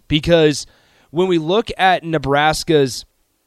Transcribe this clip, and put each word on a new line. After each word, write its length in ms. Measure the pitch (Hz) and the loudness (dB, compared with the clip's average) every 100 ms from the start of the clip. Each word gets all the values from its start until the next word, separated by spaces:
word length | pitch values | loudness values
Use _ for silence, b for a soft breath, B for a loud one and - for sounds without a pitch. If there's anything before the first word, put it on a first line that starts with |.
| - | -4
because 600 | 151 156 170 156 143 - b b b b | -2 2 2 2 0 -8 b b b b
when 180 | 147 185 | -4 0
we 100 | 175 | 0
look 300 | 156 202 233 - | 0 -2 -2 -2
at 260 | 185 170 | 0 0
Nebraska's 1000 | 160 160 135 143 151 156 - 156 139 113 - _ _ _ | -2 -4 -2 0 0 -2 0 0 0 -4 -16 _ _ _